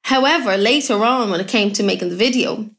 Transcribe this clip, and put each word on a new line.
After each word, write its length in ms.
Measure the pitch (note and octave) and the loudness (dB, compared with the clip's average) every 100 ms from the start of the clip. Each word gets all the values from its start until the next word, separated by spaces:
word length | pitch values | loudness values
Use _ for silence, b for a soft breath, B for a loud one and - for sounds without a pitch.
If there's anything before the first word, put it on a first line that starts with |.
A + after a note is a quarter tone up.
However, 500 | - C4 C4+ E4 A#3+ | 0 2 2 2 0
later 480 | G3 G#3 C#4+ C#4 G#3 | 2 2 2 0 0
on, 280 | A3+ B3+ G#3+ | 2 0 0
when 100 | F3 | -2
it 80 | F#3+ | -2
came 240 | A3 G3+ | 0 0
to 100 | G3+ | 0
making 240 | B3+ F#3 F3+ | -2 -2 -4
the 80 | |
video 540 | F3 B3 B3+ - D#3+ G#3+ | 0 0 0 -2 -4 -10